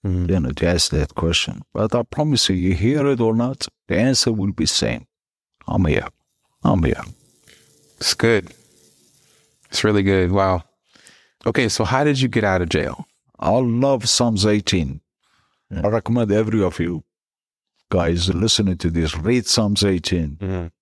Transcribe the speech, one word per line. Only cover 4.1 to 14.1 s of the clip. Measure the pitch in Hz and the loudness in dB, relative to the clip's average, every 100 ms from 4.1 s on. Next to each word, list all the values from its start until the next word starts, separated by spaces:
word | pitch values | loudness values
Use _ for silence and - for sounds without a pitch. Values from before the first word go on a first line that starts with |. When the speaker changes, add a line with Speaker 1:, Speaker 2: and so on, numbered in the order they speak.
| 127 - | 2 0
Speaker 2:
will | 110 95 | 0 -2
be | - 78 | -2 -2
same. | - - 58 - _ _ _ _ _ - | 0 -2 -4 -10 _ _ _ _ _ -6
"I'm | - 85 | 0 2
here. | - - _ _ _ _ _ | 0 -2 _ _ _ _ _
I'm | - 98 | 0 2
here." | 76 - - - _ _ _ - _ _ _ _ | 2 0 -6 -16 _ _ _ -20 _ _ _ _
Speaker 1:
It's | - - | -6 0
good. | 113 110 87 - _ _ _ _ _ _ _ _ _ _ _ | 2 2 -2 -18 _ _ _ _ _ _ _ _ _ _ _
It's | - | -2
really | 107 104 | 0 2
good. | 98 95 90 | 2 2 2
Wow. | 98 95 90 - _ _ _ - _ _ _ - | 2 2 0 -4 _ _ _ -20 _ _ _ -4
Okay, | 117 117 | 0 0
so | - | 0
how | 98 131 | -2 0
did | 147 139 | 0 2
you | 131 | 0
get | 113 | 0
out | 104 92 | 2 0
of | 87 | 0
jail? | 80 67 - - _ _ _ | -2 -4 -8 -16 _ _ _
Speaker 2:
I | - 113 | 0 0
love | 127 117 135 135 | 2 2 2 0
Psalms | 123 | 0